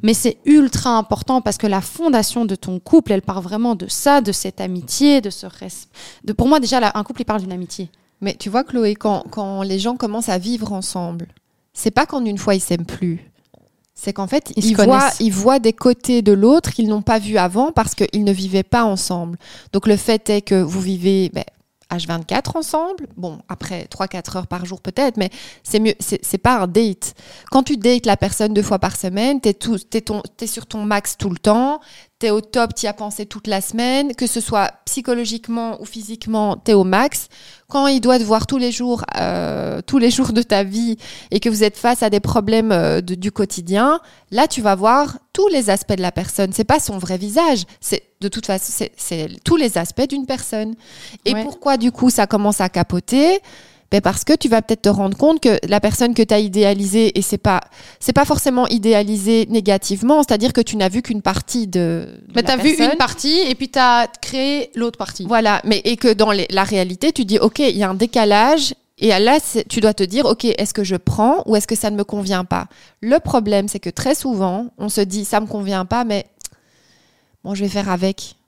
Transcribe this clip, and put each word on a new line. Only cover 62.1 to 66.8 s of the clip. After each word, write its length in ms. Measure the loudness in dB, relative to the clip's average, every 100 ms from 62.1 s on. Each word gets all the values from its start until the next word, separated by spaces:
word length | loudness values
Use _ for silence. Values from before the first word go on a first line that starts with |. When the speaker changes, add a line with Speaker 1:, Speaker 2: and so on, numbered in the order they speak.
| -16 -6
Speaker 2:
de 60 |
Speaker 1:
Mais 60 | -2
Speaker 2:
la 20 |
Speaker 1:
t'as 140 | 0 2
vu 140 | 2
Speaker 2:
personne. 220 | 4 2
Speaker 1:
une 40 | 2
partie 420 | 0 0 -2 0
et 140 | 0
puis 140 | -2 -2
t'as 380 | 2 4 4 2
créé 640 | -6 -8 -4 -2 -2 -4 -4
l'autre 200 | -4 -4
partie. 300 | -12 -10 0
Speaker 2:
Voilà, 340 | 2 4 2
mais 180 | 2 2
et 140 | 2 2
que 120 | 2
dans 200 | 4 4
les, 160 | 2 0
la 160 | 0
réalité, 480 | 0 0